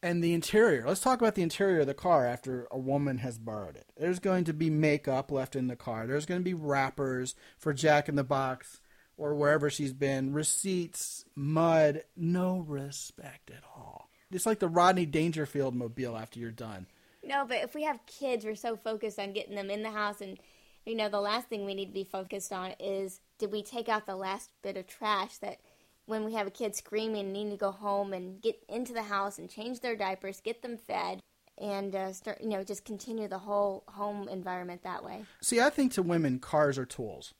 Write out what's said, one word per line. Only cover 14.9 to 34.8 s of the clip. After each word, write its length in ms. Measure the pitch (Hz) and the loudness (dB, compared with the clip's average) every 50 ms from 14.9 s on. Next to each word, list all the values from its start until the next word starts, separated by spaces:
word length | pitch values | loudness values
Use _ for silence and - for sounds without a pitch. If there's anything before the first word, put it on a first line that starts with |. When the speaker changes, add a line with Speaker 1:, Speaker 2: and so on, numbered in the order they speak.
| 190 185 175 151 | 8 6 2 2
Speaker 1:
Dangerfield 680 | 139 160 156 170 160 156 151 139 - 143 135 135 123 | 2 2 2 2 2 0 -2 -2 0 0 0 0 0
mobile 400 | 123 123 113 117 127 127 123 117 | -2 -4 -4 -4 -4 -4 -4 -4
after 240 | 110 110 110 - 120 | -6 -8 -10 -10 -10
you're 120 | 117 117 | -10 -10
done. 340 | 113 113 123 110 104 95 90 - _ _ _ _ _ _ - | -10 -10 -12 -10 -10 -12 -14 -16 _ _ _ _ _ _ -10
Speaker 2:
No, 220 | 269 269 277 277 233 | -4 -2 -2 -2 0
but 100 | 254 208 - | -2 -2 -2
if 100 | - - | -4 -4
we 100 | 302 302 | -4 -2
have 220 | 311 285 226 _ | -2 -4 -4 _
kids, 400 | - - - 277 262 247 233 208 | -20 -12 -6 -2 -2 -2 -2 -2
we're 100 | 214 220 | -4 -8
so 200 | 208 - 233 226 | -6 -4 -6 -6
focused 420 | 208 - 226 220 214 220 220 196 - | -4 -4 -6 -4 -4 -4 -6 -6 -6
on 140 | 196 196 196 | -8 -6 -6
getting 220 | 208 - - 202 | -8 -8 -6 -8
them 160 | 202 196 196 | -8 -6 -4
in 100 | 202 208 | -4 -4
the 80 | 214 220 | -6 -6
house. 300 | 214 214 208 208 208 - | -4 -2 -4 -4 -4 -6
And, 160 | 208 190 190 - - - _ _ _ _ - _ _ | -12 -12 -12 -16 -18 -20 _ _ _ _ -20 _ _
you 100 | 214 226 | -6 -2
know, 140 | 226 214 208 | -2 -2 0
the 100 | 202 202 | 0 0
last 260 | 202 208 214 233 240 - | 0 0 0 -2 -2 -4
thing 180 | 233 208 202 | -8 -6 -6
we 80 | 196 196 | -6 -6
need 140 | 196 196 190 | -6 -8 -6
to 40 | 196 | -6
be 100 | 196 190 | -8 -8
focused 500 | 190 - 190 190 185 - 196 190 - 202 | -6 -6 -8 -8 -6 -8 -8 -6 -6 -8
on 200 | 185 185 185 - - | -6 -6 -8 -8 -6
is, 400 | - 202 196 196 196 190 185 - _ _ _ _ | -4 -4 -2 -2 -4 -6 -8 -14 _ _ _ _
did 120 | 220 202 | -6 -4
we 120 | 202 214 208 | -4 -4 -6
take 260 | - - 240 226 233 | -6 -6 -6 -2 0
out 160 | 220 214 214 | -2 -2 -2
the 100 | - 196 | -4 -8
last 360 | 190 190 190 196 202 - - _ _ | -6 -4 -4 -6 -6 -8 -14 _ _
bit 160 | - 196 196 196 | -8 -6 -6 -6
of 80 | 185 | -10
trash 520 | - - - - 214 214 196 190 233 - - | -12 -14 -6 -2 0 0 0 0 -4 -6 -10
that 200 | - 202 - - _ _ _ _ _ _ _ _ _ | -10 -10 -10 -12 _ _ _ _ _ _ _ _ _
when 180 | - 220 220 214 | -6 -4 -4 -4
we 100 | 220 220 | -2 -2
have 120 | 220 208 202 | -2 -2 -4
a 40 | |
kid 240 | 202 - 240 214 202 | -4 -4 -4 -4 -4
screaming 460 | - - - - 214 220 220 220 208 | -6 -10 -4 -4 -2 -2 -2 -2 -2
and 120 | 196 196 190 | -4 -4 -4
needing 180 | 202 214 208 | -4 -4 -6
to 60 | 202 196 | -4 -2
go 140 | 208 196 | -2 -4
home 420 | 190 190 214 208 202 202 202 196 190 | -4 -4 -4 -2 0 0 0 -2 -4
and 280 | 185 180 185 190 196 | -8 -8 -10 -12 -2
get 200 | - 220 - - - - | -2 -2 -2 -2 -8 -8
into 240 | - 233 254 247 240 | -6 -6 -6 -4 -6
the 100 | 233 220 | -6 -4
house 340 | 202 208 196 196 202 196 - | -2 -2 -2 -2 -2 -4 -8
and 100 | 170 180 | -14 -14
change 300 | - - 214 240 254 240 | -12 -10 -8 -8 -8 -4
their 140 | - 247 233 | -4 -4 -2
diapers, 440 | 214 202 190 190 190 - 196 196 - | -2 -2 -2 -2 -4 -6 -10 -10 -6
get 200 | _ 214 226 226 | _ -8 -8 -6
them 160 | - 247 240 220 | -8 -10 -10 -10
fed, 420 | - - - 170 170 180 190 185 - _ _ _ _ _ _ - | -8 -6 -4 -4 -2 -4 -6 -8 -12 _ _ _ _ _ _ -10
and, 360 | - 208 202 196 196 196 190 | -6 -4 -4 -4 -4 -4 -4
uh, 160 | 190 185 190 190 | -4 -6 -6 -8
start, 260 | 190 - 220 202 - | -10 -10 -10 -10 -6
you 60 | - 220 | -4 -4
know, 140 | 214 190 196 | -2 -2 -4
just 220 | 196 208 196 _ | -6 -8 -10 _
continue 420 | - 220 196 - 254 226 226 214 202 | -10 -12 -10 -8 -8 -6 -6 -6 -6
the 120 | 196 190 | -6 -8
whole 440 | 185 208 202 202 202 202 190 196 - - | -6 -2 0 2 2 2 0 -4 -10 -16
home 380 | - 202 202 208 208 202 196 - | -10 -6 -6 -6 -4 -6 -8 -8
environment 540 | 190 190 180 185 180 180 180 180 175 180 | -8 -8 -6 -6 -6 -6 -6 -8 -10 -10